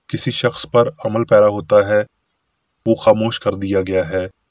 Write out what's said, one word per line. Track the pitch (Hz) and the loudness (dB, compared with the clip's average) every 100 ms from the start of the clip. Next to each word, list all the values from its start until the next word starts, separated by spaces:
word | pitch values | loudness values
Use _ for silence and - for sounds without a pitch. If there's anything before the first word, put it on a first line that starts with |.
| - | -10
کسی | 113 131 | -6 -4
شخص | - 123 - - | -2 -4 -4 -2
پر | 120 120 - | 0 0 -4
عمل | 110 110 | -6 -4
پیرا | 113 107 104 | 2 4 4
ہوتا | 104 82 104 101 | 0 2 2 4
ہے، | 104 104 _ _ _ _ _ _ _ 113 | 0 -2 _ _ _ _ _ _ _ -4
وہ | |
خاموش | 117 - 110 110 - | 0 2 2 0 -4
کر | - | -6
دیا | 98 98 95 | -4 -2 -2
گیا | 92 92 85 | -2 -2 -2
ہے۔ | 95 95 _ _ | -6 -8 _ _